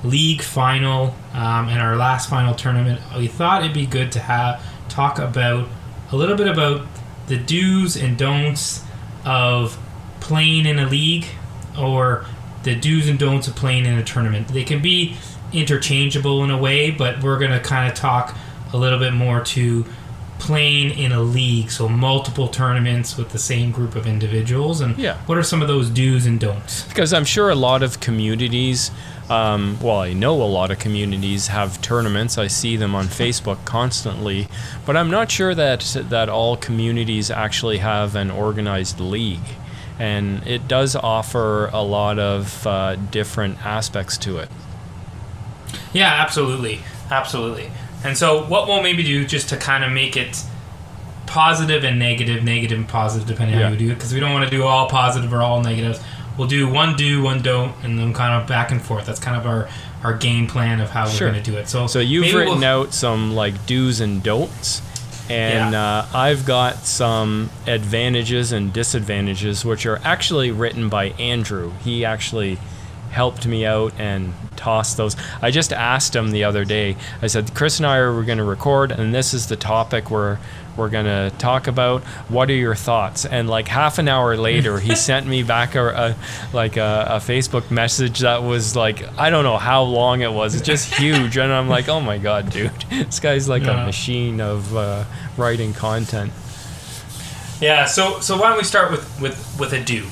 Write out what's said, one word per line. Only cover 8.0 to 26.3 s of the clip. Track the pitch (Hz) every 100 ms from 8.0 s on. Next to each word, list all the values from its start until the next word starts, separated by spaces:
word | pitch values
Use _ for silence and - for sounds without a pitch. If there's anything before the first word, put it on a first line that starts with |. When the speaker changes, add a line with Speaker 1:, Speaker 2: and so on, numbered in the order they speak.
| 131 120
Speaker 1:
don'ts | 135 143 147 143 - - - - - - -
of | 127 123 123 113 - - - - -
playing | - 156 156 160 156
in | 147
a | 135
league | 143 156 170 170 - - - - -
or | 135 131 127 120 - - - -
the | 127
do's | 117 151 160 151
and | 139
don'ts | 139 139 135
of | 117
playing | 131 127 123
in | 117
a |
tournament. | 113 123 113 107 107
They | 131
can | 127 147
be | 165 180 170 - - - -
interchangeable | 160 147 139 - 139 143 143 139 139
in | 139
a | 135
way, | 135 143 151
but | 147 127 131
we're | 135 135
gonna | 135 127
kinda | - 131 127
talk | - 135 123 120 - - - -
a | 123
little | 127 127
bit | 131
more | 123 123 120
to | 120 131 120 117 113 - - - - -
playing | - 151 147 143 143 143
in | 131
a | 120
league, | 117 123 127 117 113
so | - 113
multiple | 117 131 135 135 123 123
tournaments | - 127 123 120 120 120 -
with | 117
the | 110
same | - 120 120
group | 117 120 113
of | 113
individuals, | 107 107 110 113 127 151 165
and | 127 117
Speaker 2:
Yeah. | 220 - -
Speaker 1:
what | 170
are |
some | 165 165
of | 147
those | 139 120
do's | 117 131 127
and | 123